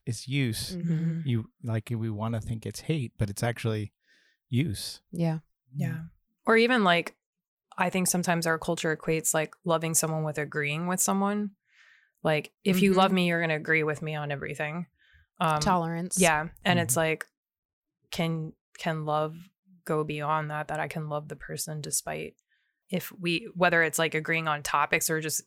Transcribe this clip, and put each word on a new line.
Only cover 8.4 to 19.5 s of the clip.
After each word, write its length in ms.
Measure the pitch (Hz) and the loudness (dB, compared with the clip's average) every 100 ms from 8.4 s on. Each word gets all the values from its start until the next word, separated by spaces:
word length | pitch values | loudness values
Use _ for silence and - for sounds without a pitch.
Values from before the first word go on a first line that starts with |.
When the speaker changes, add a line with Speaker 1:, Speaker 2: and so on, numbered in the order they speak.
| 165 | 2
Speaker 3:
our 100 | 160 | 0
culture 380 | - 165 165 156 | 0 -2 -2 -2
equates, 380 | - 160 156 | 0 0 0
like, 200 | 160 156 - 175 | 0 -2 -4 0
loving 300 | 160 160 156 | 0 2 0
someone 280 | 160 156 | 0 0
with 140 | 156 151 | -2 -2
agreeing 500 | 143 156 147 156 180 | -4 -2 -2 -2 -2
with 140 | 185 | 0
someone. 500 | - 196 202 208 208 - _ _ - _ _ _ | 2 2 2 0 -4 -8 _ _ -20 _ _ _
Like, 300 | 160 151 - _ | 0 0 -2 _
if 180 | 196 185 | 0 4
you 120 | 196 | 6
love 140 | 185 190 | 6 6
Speaker 2:
Mm-hmm. 80 | 190 | 4
Speaker 3:
me, 120 | 175 | 4
you're 140 | 170 | 2
gonna 160 | 165 156 | 0 -2
agree 260 | 160 160 | 2 2
with 180 | 151 147 | 2 -2
me 140 | 156 151 | -6 -6
on 160 | 147 | -6
everything. 540 | 143 151 147 151 170 170 _ _ _ _ _ | -6 -6 -6 -6 -6 -10 _ _ _ _ _
Um, 180 | 165 151 | 0 2
Speaker 2:
Tolerance. 580 | 196 180 165 165 175 185 | 2 2 2 -2 -2 4
Speaker 3:
Yeah. 300 | 170 151 160 - | 4 4 0 -2
And 160 | 202 170 | 2 2
it's 140 | 165 | 2
Speaker 1:
Mm-hmm. 60 | 170 | 2
Speaker 3:
like, 240 | 160 156 - _ _ _ _ _ _ _ _ | 2 0 -6 _ _ _ _ _ _ _ _
can, 420 | - 165 160 156 - _ - | -2 0 -2 -6 -10 _ -8
can 260 | 170 156 151 | -4 -4 0
love 300 | 151 156 165 185 | 0 0 -4 -18